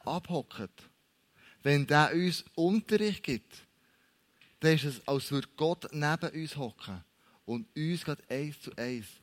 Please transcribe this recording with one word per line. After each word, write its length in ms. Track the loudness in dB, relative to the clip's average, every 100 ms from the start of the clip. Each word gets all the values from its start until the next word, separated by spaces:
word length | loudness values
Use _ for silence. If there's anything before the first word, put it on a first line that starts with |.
| -4
abhockt, 640 | -4 -2 -4 -4 -10 -12 -12 -20 _ _ _ _ _ -20 -4
wenn 240 | 2 4 6
der 260 | 6 6
uns 320 | 4 2 0 -6
Unterricht 680 | 0 4 2 2 2 2 -2
gibt, 420 | -4 -4 _ -20 -20 _ _ _ _ _ _ _ _ 0
dann 140 | 4
ist 100 | 4
es, 240 | 2 -4 -2
als 220 | -2 0
würde 180 | -4 -4 0
Gott 320 | 0 0 -6
neben 380 | -2 0 0 -4
uns 260 | -6 -8 -8
hocken 460 | -8 -10 -12 -12 -14 _ _ _ -6
und 200 | -6 -6
uns 300 | -4 -2 -2
gerade 180 | -4 -8 -6
eins 320 | -6 -6 -10
zu 160 | -14 -8
eins 300 | -6 -6 -10 -18